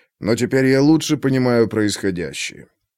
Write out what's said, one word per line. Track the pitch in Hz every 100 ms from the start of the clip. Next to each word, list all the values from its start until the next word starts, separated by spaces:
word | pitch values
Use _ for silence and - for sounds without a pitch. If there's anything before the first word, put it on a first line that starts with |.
| _ -
но | - 113
теперь | 117 135 131
я | 135
лучше | 143 156 - 151
понимаю | 139 131 127 120 113
происходящее. | 110 107 98 101 90 78 - - 80 - _ _